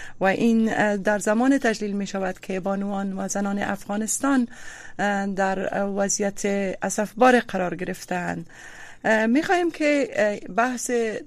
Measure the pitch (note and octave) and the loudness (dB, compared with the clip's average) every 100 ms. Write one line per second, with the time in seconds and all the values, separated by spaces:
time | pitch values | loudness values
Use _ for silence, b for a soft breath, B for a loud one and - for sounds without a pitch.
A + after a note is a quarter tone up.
0 | B B F#3+ - A#3 A3+ A3 - G#3+ G3+ | B B 2 4 4 4 4 2 2 2
1 | F#3+ G#3 G#3+ A3 C4 C#4 A#3+ G#3+ G#3+ G3+ | 0 0 2 4 4 4 2 0 -2 -4
2 | G3 F#3+ F#3 F#3 - F#3+ F#3 G3 G3+ G3 | -4 -4 -4 -4 -6 -4 -2 -2 -2 -4
3 | G3 F#3+ G3 G3+ G3+ G3+ G3+ G3+ - G#3 | -4 -4 -4 -2 -2 -2 -2 -4 -4 -4
4 | A3 - C#4 C4+ A#3+ B B B B B | -2 0 2 2 2 B B B B B
5 | G3+ G3+ G3+ F#3+ F#3+ F#3+ G3+ - G3+ G3 | 0 0 0 0 0 0 -2 -2 -2 0
6 | G3 - G3+ G3 G3+ G3 F#3+ - G3 - | 0 0 -2 -2 -2 0 -2 -2 -4 -2
7 | G#3 - B3+ B3 - F#3 F3+ E3 F#3 F#3 | -4 4 6 6 2 -2 -2 -4 -6 -8
8 | - F3+ F3 E3+ E3+ B B B B B | -6 -4 -4 -6 -8 B B B B B
9 | - A3 A3+ C4 E4 F4+ F4 - D4 D4 | 2 2 4 2 4 2 2 2 2 2
10 | B3+ - G#3 G3+ - F#3 B3 A#3+ - A#3+ | 2 2 0 0 -4 0 0 0 -2 0
11 | A3+ G#3 | 0 -4